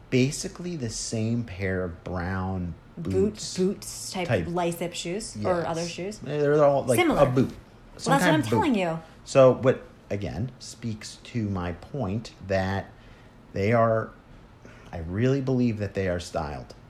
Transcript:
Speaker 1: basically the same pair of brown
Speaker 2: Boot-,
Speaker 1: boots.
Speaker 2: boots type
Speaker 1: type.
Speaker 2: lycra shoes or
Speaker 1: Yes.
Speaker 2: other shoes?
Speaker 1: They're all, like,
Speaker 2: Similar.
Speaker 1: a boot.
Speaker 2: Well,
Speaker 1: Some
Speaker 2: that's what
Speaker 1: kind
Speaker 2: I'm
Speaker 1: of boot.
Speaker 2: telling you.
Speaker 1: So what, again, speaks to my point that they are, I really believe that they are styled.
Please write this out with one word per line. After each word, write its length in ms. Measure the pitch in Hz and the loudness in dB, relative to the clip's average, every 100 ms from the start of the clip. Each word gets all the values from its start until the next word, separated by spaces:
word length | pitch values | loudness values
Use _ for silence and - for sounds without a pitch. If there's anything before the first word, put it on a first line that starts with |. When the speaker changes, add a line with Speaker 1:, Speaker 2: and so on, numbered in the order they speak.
| - | -2
Speaker 1:
basically 680 | 127 131 156 185 - 175 165 | 2 2 0 -10 -10 -8 -6
the 140 | 117 | -6
same 540 | - - 113 110 120 | -6 -6 -2 0 -2
pair 400 | 110 90 98 92 | -4 -6 -4 -2
of 200 | 90 82 | -4 -8
brown 680 | - 90 87 95 92 95 87 82 - - | -8 -6 -4 -4 -4 -4 -6 -8 -16 -10
Speaker 2:
Boot-, 140 | 160 | -2
Speaker 1:
boots. 440 | 95 208 208 - - | 2 0 0 -10 -2
Speaker 2:
boots 540 | 185 202 - - - | -2 -2 -10 -12 -10
type 160 | 196 175 | -6 -2
Speaker 1:
type. 180 | 113 160 | 0 0
Speaker 2:
lycra 480 | 175 175 170 175 | -2 -2 -4 -8
shoes 420 | - 170 190 - 214 | -6 -8 -8 -8 -6
or 140 | - 175 | -2 0
Speaker 1:
Yes. 60 | 165 | -2
Speaker 2:
other 200 | 165 170 | -4 -6
shoes? 320 | 170 185 214 | -6 -10 -10
Speaker 1:
They're 440 | 143 147 143 147 | -6 0 2 6
all, 200 | 143 139 131 | 6 4 2
like, 140 | 120 | 4
Speaker 2:
Similar. 220 | 349 190 | 4 6
Speaker 1:
a 40 | 135 | 6
boot. 240 | 127 117 | 6 2
Speaker 2:
Well, 60 | - - - - - | -2 -20 -20 -20 -8
Speaker 1:
Some 140 | - | 2
Speaker 2:
that's 100 | 277 | 4
what 40 | 277 | 4
Speaker 1:
kind 80 | 311 | 2
Speaker 2:
I'm 40 | |
Speaker 1:
of 40 | - | 4
boot. 100 | 466 | 2
Speaker 2:
telling 200 | 359 214 | 4 2
you. 240 | 175 160 - - - | 0 -4 -10 -20 2
Speaker 1:
So 280 | 139 131 | 8 8
what, 280 | 120 131 113 - - - | 8 2 2 -4 -20 -8
again, 400 | 101 90 64 127 - | -6 -6 -4 -6 -8
speaks 580 | - - 117 107 - - - | -16 -10 -8 -8 -12 -16 -8
to 240 | 123 104 | -4 -2
my 220 | 101 87 | -2 -4
point 580 | 82 - 147 95 110 110 - 92 | -8 -10 -6 -4 -4 -6 -16 -2
that 420 | 95 95 98 - - - - - - - | 0 0 -2 -6 -16 -20 -20 -20 -20 -10
they 180 | 101 101 | -2 2
are, 360 | 117 113 113 110 - - - - - - - - | 4 4 2 -2 -12 -20 -20 -20 -20 -20 -20 -16
I 80 | 87 | -12
really 420 | 82 92 127 139 | -6 0 2 2
believe 380 | 131 131 123 104 | 0 2 2 0
that 160 | 101 - | -4 -2
they 120 | 95 | -2
are 120 | 87 | -2
styled. 560 | - 87 76 67 62 - | -4 -6 -4 -8 -14 -20